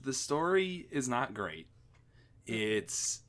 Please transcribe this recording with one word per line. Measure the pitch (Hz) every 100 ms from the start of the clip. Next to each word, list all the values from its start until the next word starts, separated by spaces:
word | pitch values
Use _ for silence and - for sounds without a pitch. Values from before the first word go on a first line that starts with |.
the | 135
story | 127 - 147 170 190 185 180 -
is | 143 127
not | 120 135
great. | 104 92 80 - - - - - - - -
It's | - 110 107 107 - - - -